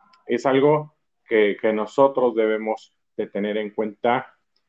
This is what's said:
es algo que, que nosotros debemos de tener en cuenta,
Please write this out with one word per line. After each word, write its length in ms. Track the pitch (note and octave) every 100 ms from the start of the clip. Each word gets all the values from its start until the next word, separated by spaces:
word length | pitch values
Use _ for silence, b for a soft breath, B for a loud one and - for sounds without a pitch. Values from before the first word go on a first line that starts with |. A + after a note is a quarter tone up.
| _ _ -
es 200 | A#2+ C#3
algo 480 | C3+ D3 D3+ D3+ _ _ _ _
que, 280 | A2 G#2 F#2
que 120 | A2
nosotros 640 | G#2+ G#2+ - C#3 C3+ B2 A2
debemos 580 | A2 A2 A2 G#2+ - _ _ -
de 100 | G#2
tener 300 | G2+ G#2 G#2
en 140 | G#2+
cuenta, 680 | - G#2+ G#2 A#2+ A#2 - _ _ _